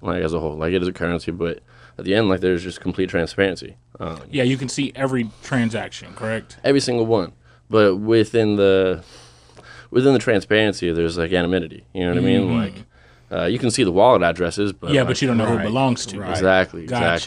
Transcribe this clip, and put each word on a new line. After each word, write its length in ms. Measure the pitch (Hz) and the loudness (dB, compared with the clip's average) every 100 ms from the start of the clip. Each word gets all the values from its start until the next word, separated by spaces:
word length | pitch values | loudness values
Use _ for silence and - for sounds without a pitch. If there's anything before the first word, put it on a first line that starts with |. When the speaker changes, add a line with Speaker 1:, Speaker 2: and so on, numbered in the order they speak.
Speaker 1:
like, 200 | 95 87 | -6 -4
as 120 | 82 | -2
a 60 | 80 | -2
whole. 160 | 80 76 | -4 -4
Like, 160 | 80 | -2
it 100 | 92 | -2
is 60 | 90 | -2
a 40 | |
currency, 380 | 92 85 87 - | -4 -4 -4 -6
but 300 | 87 85 80 - - - - | -6 -6 -8 -14 -20 -20 -10
at 60 | |
the 100 | 92 | -2
end, 140 | 101 107 | 2 2
like, 120 | 92 | 2
there's 220 | 90 87 | 2 0
just 180 | 90 - | -4 -8
complete 300 | 92 87 92 | -6 -4 -2
transparency. 680 | 92 82 - 98 85 - - _ - | -2 -2 -2 -2 -2 -12 -20 _ -12
Um, 200 | 85 80 - | -12 -12 -8
Speaker 2:
Yeah, 120 | 143 | -2
you 120 | 123 131 | 0 -2
can 120 | 127 | -4
see 240 | - 139 127 | -6 -6 -4
every 340 | 135 131 113 - | -2 -2 -4 -10
transaction, 720 | - 135 117 110 98 - - | -4 -2 -2 -4 -8 -12 -18
correct? 420 | - 110 110 - - | -10 -8 -8 -10 -4
Speaker 1:
every 160 | 135 139 | 2 2
single 260 | 135 120 113 | 2 0 2
one. 260 | 113 85 - _ _ - | 0 0 -10 _ _ 0
But 280 | 110 104 95 | 4 4 4
within 600 | 107 113 104 117 107 104 | 2 2 4 2 2 4
the, 480 | 98 95 92 92 - - - - - - - - - | 4 4 2 -2 -8 -20 -20 -20 -20 -20 -20 -20 -4
within 200 | - 135 | 2 4
the 40 | 127 | 4
transparency, 720 | 117 104 - 107 107 95 87 | 2 0 2 2 2 0 -2
there's, 240 | 82 85 87 | 0 0 -2
like, 160 | 82 | 0
anonymity. 520 | 90 87 92 80 - - | 0 2 0 -2 -10 -12
You 100 | 95 90 | -4 -2
know 20 | |
what 80 | 87 | 2
I 20 | |
mean? 180 | 123 120 - | 2 2 2
Speaker 2:
Mm-hmm. 100 | 117 | -2
Speaker 1:
Like, 160 | 101 95 - _ - _ _ | -4 -8 -20 _ -20 _ _
uh, 120 | 90 87 | -4 -2
you 120 | 117 | -2
can 100 | 127 | -2
see 140 | - | 0
the 80 | 98 | 2
wallet 300 | 87 117 110 | 4 6 6
addresses, 500 | 85 82 87 92 104 | 4 0 -2 -2 -4
but, 180 | 95 - | -4 -2
Speaker 2:
Yeah, 120 | 139 | 0
Speaker 1:
like, 60 | 127 | 0
Speaker 2:
but 140 | 127 | 0
you 60 | 139 | 0
don't 80 | 117 | 0
know 80 | 110 | 0
who 60 | |
it 40 | 113 | 0
Speaker 3:
Right. 80 | 104 | 0
Speaker 2:
belongs 380 | 123 135 117 - | 0 0 -2 -6
to. 140 | 101 | -10
Speaker 3:
Right. 100 | 92 | -6
Speaker 1:
Exactly, 560 | 90 92 95 92 85 80 | 0 4 4 2 -6 -6
Speaker 2:
Gotcha. 280 | 123 85 85 | -2 0 0